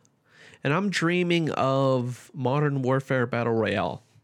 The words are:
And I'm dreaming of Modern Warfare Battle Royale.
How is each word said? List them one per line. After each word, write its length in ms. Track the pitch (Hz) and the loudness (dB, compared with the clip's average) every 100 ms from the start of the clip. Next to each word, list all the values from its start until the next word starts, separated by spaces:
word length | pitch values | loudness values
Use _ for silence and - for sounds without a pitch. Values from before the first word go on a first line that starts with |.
| _ _ _ - - - | _ _ _ -20 -20 -8
And 100 | 135 | -2
I'm 160 | 156 202 | 0 0
dreaming 640 | 175 165 180 175 170 156 | 0 0 0 2 0 0
of 800 | - 131 135 135 131 123 120 - | 0 0 2 2 2 -2 -8 -14
Modern 480 | - 123 143 151 139 | -6 -2 0 0 0
Warfare 440 | 127 131 - 131 123 | 0 0 0 0 0
Battle 260 | 120 117 | -2 0
Royale. 500 | 113 104 101 87 - _ _ | 0 0 0 -2 -4 _ _